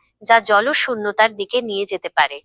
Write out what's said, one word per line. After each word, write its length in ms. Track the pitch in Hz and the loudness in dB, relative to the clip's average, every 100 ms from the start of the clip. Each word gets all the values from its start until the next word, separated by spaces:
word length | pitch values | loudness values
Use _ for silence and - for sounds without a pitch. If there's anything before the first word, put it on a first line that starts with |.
| _ _ | _ _
যা 180 | 214 226 | 2 2
জলশূন্যতার 960 | 220 202 240 294 - 226 208 208 220 208 | 4 2 2 -2 -2 -4 -4 0 0 0
দিকে 240 | 196 247 | -4 -4
নিয়ে 240 | 233 196 | -4 -6
যেতে 240 | 202 190 170 | -6 -6 -6
পারে। 320 | - 143 143 | -2 -2 -4